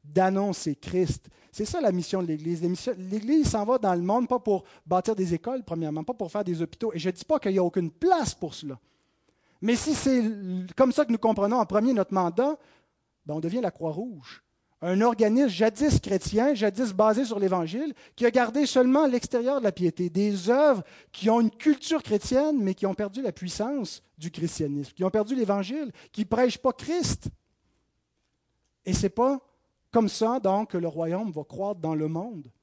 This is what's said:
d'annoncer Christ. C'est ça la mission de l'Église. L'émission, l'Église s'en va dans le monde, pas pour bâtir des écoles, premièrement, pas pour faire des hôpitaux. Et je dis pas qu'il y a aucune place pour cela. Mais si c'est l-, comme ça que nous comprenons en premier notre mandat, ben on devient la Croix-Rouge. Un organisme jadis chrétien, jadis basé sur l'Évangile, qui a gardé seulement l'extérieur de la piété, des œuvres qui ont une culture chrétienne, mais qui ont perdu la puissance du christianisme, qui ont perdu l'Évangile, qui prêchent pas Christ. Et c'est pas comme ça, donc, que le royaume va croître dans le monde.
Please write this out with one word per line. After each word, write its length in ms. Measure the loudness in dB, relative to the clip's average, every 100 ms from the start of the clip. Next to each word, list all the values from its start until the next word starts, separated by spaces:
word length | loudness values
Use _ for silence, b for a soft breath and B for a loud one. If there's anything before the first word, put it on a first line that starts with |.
d'annoncer 720 | -2 2 2 2 -2 -4 -6 -6
Christ. 520 | -4 0 0 -2 -8 b b
C'est 120 | -8 -6
ça 160 | 0
la 100 | 0
mission 300 | 0 -2 -4
de 60 | -4
l'Église. 340 | -4 -4 -4
L'émission, 320 | -2 -4 -6 -8
l'Église 540 | -6 -6 0 2 2
s'en 160 | 0 0
va 100 | 0
dans 180 | 2
le 60 | 0
monde, 260 | 0 0 0
pas 120 | -2
pour 260 | 0 0 B B -2
bâtir 280 | 0 0
des 200 | -2 -2
écoles, 280 | -2 -4 -8
premièrement, 380 | -6 -6 -4 -6
pas 120 | -6
pour 180 | -6 -6
faire 120 | -4
des 180 | -4 -4
hôpitaux. 300 | -6 -4 -6
Et 40 | -4
je 120 | -6
dis 160 | -6 -2
pas 120 | 0
qu'il 140 | 2
y 60 | 2
a 40 |
aucune 280 | 2 0 -4
place 440 | _ 0 2 -2
pour 200 | -6 -10
cela. 260 | -8 -12 -12 _ _ _ _ _ _ _ _
Mais 160 | 0 0
si 180 | 0
c'est 240 | 0 4 4
l-, 480 | 2 -2 -4 -6 -6 2
comme 160 | 4
ça 120 | 4
que 80 | 2
nous 60 | 2
comprenons 400 | 2 2 2 2
en 80 | 2
premier 260 | 2 2
notre 220 | 2 0
mandat, 420 | 0 0 2 0 -2 b b b b _ _ -8
ben 80 |
on 60 | -6
devient 200 | -4 -2
la 100 | -4
Croix-Rouge. 720 | -4 -6 -6 -8 -12 -18 -20 _ _ _ _
Un 220 | -2 2
organisme 460 | 2 4 2 4 2
jadis 520 | 4 0 2 2 2
chrétien, 540 | 2 -2 0 2 2
jadis 380 | 2 0 0 -4
basé 320 | 2 4 4 0
sur 120 | 0
l'Évangile, 540 | 0 0 -2 -4 -6 B B 0
qui 80 |
a 60 | 2
gardé 340 | 4 2 0
seulement 420 | 2 4 4 4 4
l'extérieur 540 | 2 -2 -2 0 0
de 40 |
la 80 | 0
piété, 360 | 0 -2 0 -2
des 400 | 2 0 0 2
œuvres 340 | 4 6 4 B B B
qui 160 | -2 2
ont 120 | 4
une 100 | 2
culture 500 | 2 0 2 0 -4
chrétienne, 580 | 0 -2 2 2 2 2
mais 140 | 0
qui 120 | 0 -2
ont 80 |
perdu 260 | -2 -4 -4
la 100 | -6
puissance 720 | -6 -10 -4 -4 -4 -6 -10 _ _
du 140 | -12
christianisme, 640 | -6 -6 -2 -4 -4 -8
qui 100 | -4
ont 60 | 0
perdu 240 | 0 0
l'Évangile, 580 | -2 0 0 -2 -6 -8 B B
qui 120 | -8
prêchent 340 | -2 2 2 2
pas 140 | -2
Christ. 560 | -2 -4 -2 -2 -4 -6 -14 _ _ _ _ _ _ _ _ _ _ _ _ _ _ -4
Et 80 |
c'est 160 | 0 0
pas 280 | 2 0 0 _ _ _ _ _
comme 160 | 2 2
ça, 320 | 0 0 0
donc, 300 | 0 0 0
que 80 | -4
le 100 | -4
royaume 420 | -4 -4 -4 -4
va 140 | -8
croître 340 | -10 -8 -6 -4
dans 160 | -4
le 140 | -2 -2
monde. 400 | -4 -8 -12 -16 _